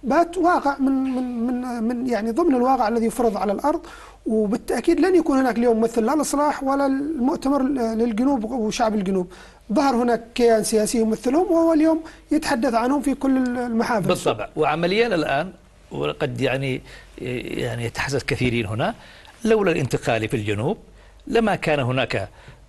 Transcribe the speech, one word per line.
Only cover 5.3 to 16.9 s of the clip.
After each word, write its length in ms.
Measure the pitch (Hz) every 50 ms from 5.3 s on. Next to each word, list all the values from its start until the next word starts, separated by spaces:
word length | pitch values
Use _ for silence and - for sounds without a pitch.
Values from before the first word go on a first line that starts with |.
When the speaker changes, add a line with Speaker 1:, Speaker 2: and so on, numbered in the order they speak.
| 285 262
Speaker 1:
هناك 200 | 262 254 220 233
اليوم 200 | 233 247 226 220
ممثل 280 | 226 226 226 240 214
لا 80 | 220 285
الإصلاح 500 | 311 277 - - 269 294 302 - - 277
ولا 220 | 269 269 277 277
المؤتمر 800 | 269 269 269 285 294 330 277 233 262 339 - - 269 285 277 262
ل-، 340 | 262 294 262 233 226 226 220
للجنوب 460 | 233 240 220 202 254 277 285 240 208
وشعب 520 | 220 254 254 214 214 - - 240 220 208
الجنوب. 360 | 214 196 180 196 185 175 175 - - - - - - - - 214
ظهر 220 | 294 285 277 247
هناك 280 | 226 247 240 233 226 233 - -
كيان 280 | - 240 233 226 220 208
سياسي 360 | - 226 214 214 208 - 233
يمثلهم، 520 | 226 220 220 214 - 277 277 320 370 415
وهو 220 | 320 330 330 330 330
اليوم 300 | 302 311 320 320 320 320 - - - - -
يتحدث 420 | 302 311 311 - 294 240 226 277 226
عنهم 280 | 226 233 247 277 294
في 120 | 240 285 262
كل 240 | - - 269 262 262
ال-، 200 | 254 247 247 254
المحافل. 500 | 247 240 226 226 233 233 247 214 170 143
Speaker 2:
بالطبع. 420 | 180 - - 160 120 107 101 - -
وعملياً 520 | 156 156 143 147 160 170 175 190 214 233 240
الآن، 440 | 196 165 151 - 139 139 165 185 170 - - - _ - - -
وقد، 500 | - 143 143 147 147 - 156 135 123 120
يعني، 400 | 127 131 123 135 139 135 127 - - -